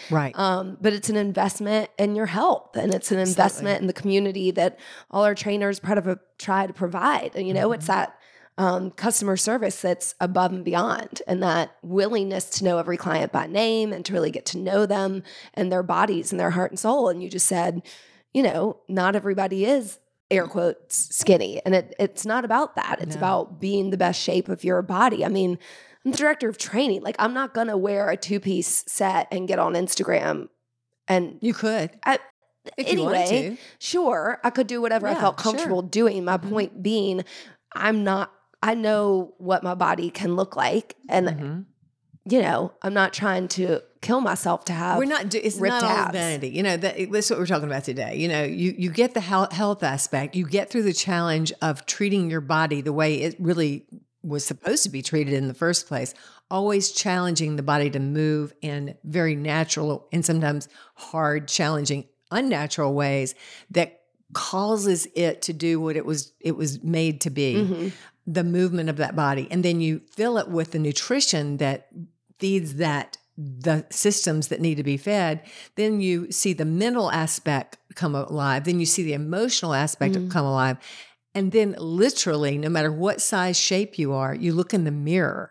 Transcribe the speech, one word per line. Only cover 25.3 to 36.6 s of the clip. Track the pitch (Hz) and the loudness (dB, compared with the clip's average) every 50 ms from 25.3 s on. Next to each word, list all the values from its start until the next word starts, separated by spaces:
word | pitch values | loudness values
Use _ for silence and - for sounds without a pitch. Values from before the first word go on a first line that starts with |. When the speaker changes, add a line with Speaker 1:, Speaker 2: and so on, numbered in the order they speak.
| 190 190 190 180 180 170 - - - - - - - _ - | 0 2 2 0 0 -2 -6 -12 -20 -20 -20 -20 -18 _ -4
Speaker 2:
I'm | 262 - | -2 0
the | 240 | 2
director | 285 302 302 302 254 220 | 2 2 2 2 0 -4
of | 208 - | -4 -4
training. | - - - 226 285 262 190 190 - | -6 -4 0 0 2 2 0 -2 -2
Like, | 202 220 - | -4 -2 0
I'm | 214 226 247 | 0 0 0
not | 262 269 262 - | -2 -4 -2 -2
gonna | 233 233 226 214 190 | -2 -2 0 0 0
wear | 185 202 202 196 202 190 | 0 0 0 0 0 0
a | 175 | 0
two-piece | - - 180 208 202 202 196 190 180 175 - - - - | -2 -2 -2 -2 -2 0 0 -2 0 0 0 -2 -2 -2
set | - - - 208 190 190 170 - - - | -4 -2 0 0 2 2 2 0 0 -2
and | 180 185 180 | -4 -2 0
get | 190 180 | 0 2
on | 170 165 175 | 2 2 2
Instagram | 170 185 180 - - 196 - 175 156 - 156 156 147 - - _ _ _ _ _ _ _ _ _ _ _ - | 0 0 0 0 -2 0 2 2 2 2 0 -2 -4 -6 -10 _ _ _ _ _ _ _ _ _ _ _ 0
and | 190 185 175 - - - | 2 2 2 0 -4 -4
Speaker 1:
You | - 233 226 | -2 -2 -2
could. | - - 220 220 214 160 170 - - - | 0 -2 -2 0 -2 -2 -4 -6 -4 0
Speaker 2:
I, | - 269 - - - _ _ _ _ _ _ - - - | 0 0 0 -2 -8 _ _ _ _ _ _ -18 -12 -8
Speaker 1:
If | - 269 - - | -6 -2 0 0
you | 180 220 | 0 2
wanted | - 190 180 | 2 2 2
Speaker 2:
anyway, | 175 180 214 262 269 180 | 2 2 2 0 0 -2
Speaker 1:
to. | 233 - - - - - | -6 -10 -14 -20 -18 -12
Speaker 2:
sure, | - - - 359 349 262 220 165 156 214 247 - - | -8 -4 0 0 2 2 2 2 0 -2 -2 -2 -2
I | 247 | 0
could | - 262 254 | 0 0 0
do | 202 247 240 | 0 -2 -2
whatever | 233 214 220 220 202 | 0 0 0 0 0
I | 208 339 | 0 0
Speaker 1:
Yeah, | 320 | 2
Speaker 2:
felt | - 196 - - | 2 2 2 2
Speaker 1:
sure. | - 220 220 | 0 0 0
Speaker 2:
comfortable | - 330 - 190 180 180 | 0 0 0 0 0 -2
doing. | 180 - 214 233 220 190 190 180 | 0 2 4 4 4 4 2 0
My | 175 185 180 | 0 0 0
Speaker 1:
Mm-hmm. | 165 196 | 0 -2
Speaker 2:
point | 214 214 | -2 -2